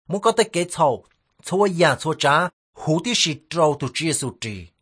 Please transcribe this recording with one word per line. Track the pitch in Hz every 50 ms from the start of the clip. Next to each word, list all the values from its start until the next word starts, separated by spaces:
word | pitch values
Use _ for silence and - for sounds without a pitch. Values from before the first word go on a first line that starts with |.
| _ -
Mua | 180 185
cái | - 226 -
tới | 220 214 -
kế | - 170 175 175
thầu, | - 175 160 139 113 95 - _ _ _ _ _ _ _ -
thua | - 180 196 208
nhà | 208 175 170 170 151 123
thua | - - 160 151
trả, | - 147 139 147 160 180 175 - _ _ _ _
hú | - - 156 156 180 185
tí | 240 233
sĩ | - - 165 139 - - _
trâu | - 170 156 151 139 139
tụi | 143 123 -
chia | - 160 160
sẻ | 139 - 139 117 - -
trì, | - 110 101 92 85 - _ _